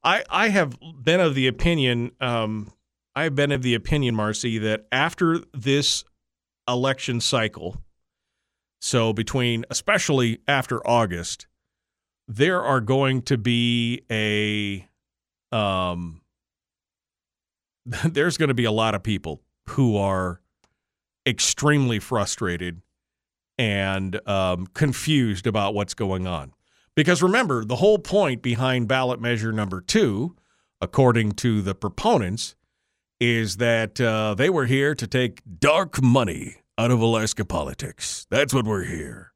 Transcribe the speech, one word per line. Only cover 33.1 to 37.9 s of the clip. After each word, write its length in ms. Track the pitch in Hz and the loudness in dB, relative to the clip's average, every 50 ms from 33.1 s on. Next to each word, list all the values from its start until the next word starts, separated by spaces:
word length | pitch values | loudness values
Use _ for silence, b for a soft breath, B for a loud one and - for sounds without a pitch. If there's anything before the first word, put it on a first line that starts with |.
| _ _ | _ _
is 380 | 123 120 117 117 113 104 90 98 | 0 2 2 2 0 -2 -2 -2
that, 420 | 120 117 117 113 113 107 _ - | 0 2 2 2 0 -4 _ -2
uh, 320 | 127 113 110 110 110 107 104 | 0 0 2 0 0 -2 0
they 160 | 95 131 170 | 0 2 2
were 160 | 190 160 131 | 2 2 0
here 300 | 117 131 135 139 147 151 | 0 2 2 2 0 -2
to 120 | 143 123 | -4 -6
take 360 | 107 - 131 127 117 - - _ - 92 - | -4 -2 0 0 0 -4 -8 _ -20 -6 0
dark 420 | - 143 151 170 196 147 - - 131 | 2 4 4 4 2 0 -2 2 4
money 600 | 123 120 135 120 98 78 69 - - - _ _ _ _ - | 6 6 6 4 0 -4 -8 -10 -12 -14 _ _ _ _ -2
out 120 | 113 120 | 2 2
of 120 | 123 117 113 | 2 4 4
Alaska 420 | 113 113 110 107 110 - - 104 | 2 2 2 0 -2 -2 -4 -6
politics. 840 | - - 90 76 65 64 - - - | -4 -4 -4 -4 -6 -8 -10 -12 -12